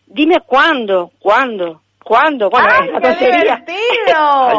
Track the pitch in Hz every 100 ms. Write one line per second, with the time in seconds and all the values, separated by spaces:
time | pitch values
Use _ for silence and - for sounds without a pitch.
0 | _ - 311 349 - 254 247 254 214 190
1 | 175 _ 190 220 262 214 170 160 _ _
2 | - 226 311 277 196 240 330 523 554 -
3 | 254 - - 294 330 247 - 359 466 494
4 | 415 320 294 277 254